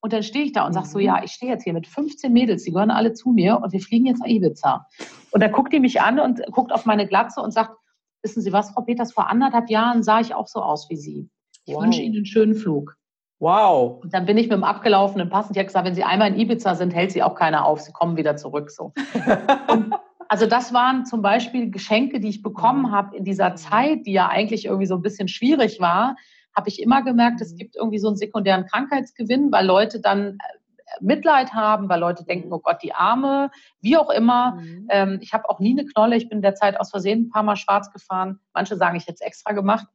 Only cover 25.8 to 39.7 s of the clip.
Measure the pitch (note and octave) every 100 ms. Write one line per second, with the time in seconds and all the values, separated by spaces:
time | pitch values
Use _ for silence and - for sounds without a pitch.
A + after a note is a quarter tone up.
25.8 | F3+ F3 B3 B3+ _ _ _ - G3+ -
26.8 | A3+ C4+ B3+ A#3+ A#3+ A#3+ F#3 E3+ F#3+ -
27.8 | A3+ G#3+ G#3+ G3+ G#3+ G#3+ G3 F#3 F#3 G#3+
28.8 | C#4 C4+ - - G#3+ C4 C#4+ G#3 F#3+ F#3
29.8 | G#3+ A3+ G#3 G3+ G3+ G3 - - _ _
30.8 | _ - F#3 C#4+ E4 C#4+ C4 A3 G#3+ G#3+
31.8 | G3 F3 E3+ F3 E3 F3+ E3+ E3 - E3+
32.8 | E3 - F#3 A#3+ C#4 C#4 C#4 - _ _
33.8 | G3+ A#3+ G3+ - A#3 B3 B3 F3 E3 E3+
34.8 | A3 G3+ G3 G3 - A3 - - G3+ C4
35.8 | C#4+ - A3 A#3 A#3 G#3+ G3 G3 G#3 G3+
36.8 | G3+ G3+ F#3 A3+ A#3 G#3+ G#3+ G3 - G3+
37.8 | G3+ G3 _ F#3 F#3+ G3 _ - G3 G3
38.8 | F3+ F3 - E3+ - - - G#3 G3